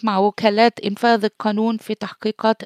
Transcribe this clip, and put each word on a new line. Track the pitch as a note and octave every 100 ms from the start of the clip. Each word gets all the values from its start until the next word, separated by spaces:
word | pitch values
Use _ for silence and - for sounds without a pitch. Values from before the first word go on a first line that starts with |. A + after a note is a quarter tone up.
مع | A3 F#3+
وكالات | G3+ - A3 G#3 A#3 -
إنفاذ | - G3+ A#3+ A#3
القانون | G#3+ - G#3+ G#3 A3+ A3+
في | -
تحقيقات | G#3+ G3 - A3 - A3 A3